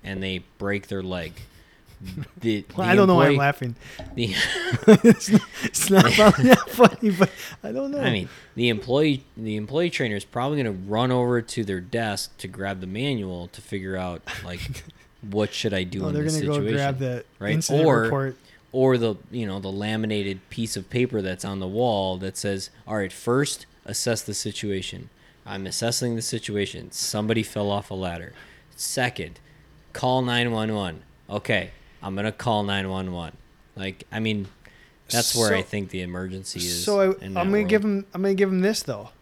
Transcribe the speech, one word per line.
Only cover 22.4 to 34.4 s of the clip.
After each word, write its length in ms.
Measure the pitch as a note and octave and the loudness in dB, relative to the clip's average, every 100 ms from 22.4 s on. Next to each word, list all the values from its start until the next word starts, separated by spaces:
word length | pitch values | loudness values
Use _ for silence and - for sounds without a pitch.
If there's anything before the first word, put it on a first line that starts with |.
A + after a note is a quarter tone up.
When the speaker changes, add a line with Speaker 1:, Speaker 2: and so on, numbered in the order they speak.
| G2+ G2 F#2+ - - | -6 -6 -8 -16 -8
Speaker 1:
"All 80 | G#2+ | -4
right, 160 | F#2+ | -4
first 540 | - - B2 C#3+ - - _ | -6 -2 0 0 -4 -12 _
assess 380 | - G#2 - A2+ | -10 -6 -2 -4
the 100 | - | -4
situation. 800 | G#2 A2 G2 G#2 G2 F#2 F#2 F2 _ - _ | -8 -8 -6 -4 -4 -6 -12 -16 _ -20 _
I'm 220 | - G2 F#2+ | -14 -10 -8
assessing 500 | - A#2 A2+ B2 A#2 | -4 -2 -2 -2 -4
the 60 | |
situation. 680 | A2 A2+ - G#2 G2 F2 - | -4 -6 -4 -4 -4 -6 -12
Somebody 500 | - - G#2+ G#2+ A2+ | -8 -4 -2 0 0
fell 280 | A2 - G2+ | 0 -2 -2
off 200 | G2+ G2 | -2 -4
a 40 | |
ladder. 380 | F#2+ F#2 E2+ - - - - - | -6 -6 -8 -12 -18 -20 -20 -20
Second, 640 | - - - B2 - D#2 - - - - - - | -10 -6 -2 -2 -2 -10 -10 -20 -20 -20 -20 -16
call 300 | - B2+ C3 | -4 0 2
nine 280 | B2+ A#2+ A#2+ | 2 2 2
one 220 | A2+ A2 | 0 -2
one. 280 | G#2+ F#2+ D#2+ - _ _ | -2 -4 -8 -16 _ _
Okay, 440 | G2+ - G#2+ F2+ - - - | -8 0 0 0 -12 -20 -14
I'm 120 | G2+ | -8
gonna 180 | F#2+ G#2+ | -4 -4
call 300 | G#2 - G#2+ | -4 0 0
nine 260 | G2+ G2 F#2+ | 0 -2 -2
one 240 | F#2+ F#2 | -4 -6
one." 200 | F2 E2 - - _ _ - | -6 -10 -14 -20 _ _ -10
Like, 280 | F#2+ F#2+ - | -10 -10 -12
I 80 | G#2+ | -4
mean, 260 | A2 G#2+ | -2 -2